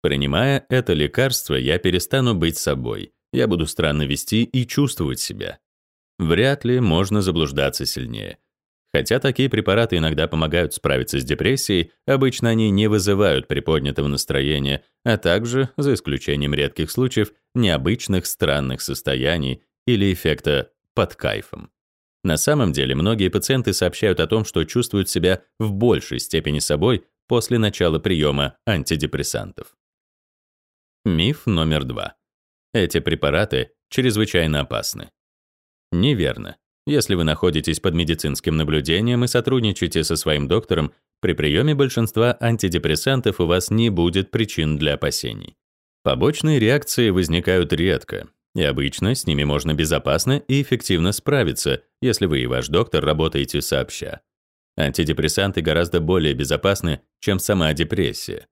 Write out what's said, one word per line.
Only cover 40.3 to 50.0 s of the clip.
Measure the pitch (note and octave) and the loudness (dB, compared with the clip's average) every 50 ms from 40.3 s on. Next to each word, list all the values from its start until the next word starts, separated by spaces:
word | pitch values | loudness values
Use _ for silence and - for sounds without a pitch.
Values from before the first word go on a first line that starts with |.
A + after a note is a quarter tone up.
| D2+ D2 C#2+ | 0 0 0
доктором, | C2+ F2 G#2+ - - F2 E2 D2+ D2 _ _ _ _ _ _ | 0 0 0 0 0 0 0 0 -2 _ _ _ _ _ _
при | - F#2 | -2 -2
приеме | E2 - D2 D2+ D2 F2+ C3 D#3 D3+ | 0 0 0 0 2 2 2 2 2
большинства | C3+ C#3 C3 - A#2+ A#2 A2 - G#2+ A2+ B2 B2 - | 2 0 0 2 0 -2 0 2 2 2 2 0 0
антидепрессантов | - A#2 A#2 A2 - F#2 E2 E2+ - D#2 D#2 D2+ - C3+ C3+ B2+ B2 A2 F#2+ - | 0 -2 0 0 0 0 0 0 0 0 0 0 0 0 0 2 0 0 0 0
у | F2+ | 2
вас | D#2+ F2 F#2 - - | 2 2 2 2 0
не | G#2 A2+ A#2 A2+ | 0 2 2 2
будет | G2 E2+ E2+ F2 E2+ F#2+ F#2+ - | 2 2 2 2 2 0 -2 -2
причин | - A2+ A2+ G#2 - - D#2 D2+ D#2 C#2+ | -2 -2 -2 -2 -2 -2 0 0 0 0
для | D2+ D2 C#2+ | 0 0 0
опасений. | C#2 - C#2+ - - - B1 A1 G1+ G1+ G1+ _ _ _ _ _ _ _ _ _ _ _ | 0 -2 -4 -2 -4 -6 -8 -10 -10 -14 -18 _ _ _ _ _ _ _ _ _ _ _
Побочные | - C2+ B1+ F2 C3+ D#3 - - D#3 D3+ C3+ | -2 0 2 2 0 0 0 0 2 4 4
реакции | A2 A2 C3+ D3 - - - - A#2+ G#2+ | 4 4 2 2 0 -2 0 2 2 4
возникают | F2+ F#2 F2+ D#2 D#2+ F2 - F#2+ F#2 F#2 E2+ D#2+ | 4 2 2 2 0 0 2 2 2 2 2 2
редко, | F2 D2+ E2+ F#2+ D#2+ - - - - G1+ - - _ _ _ _ _ | 0 0 2 2 0 0 -2 -8 -10 -10 -10 -14 _ _ _ _ _
и | E2+ | -2
обычно | D#2+ C#2+ C2+ C2+ C#2 C#2 - - E2 G2+ C3 | 0 0 0 -2 -4 -4 -4 -2 -2 -2 -2
с | - - | -2 -2
ними | - D2+ C#2+ | -2 0 0
можно | D2 D2 D2 D2 C#2 D#2 D2+ | 2 0 0 0 0 -2 0
безопасно | D2 D#2+ D#2 E2 C#2 | 0 0 0 0 -2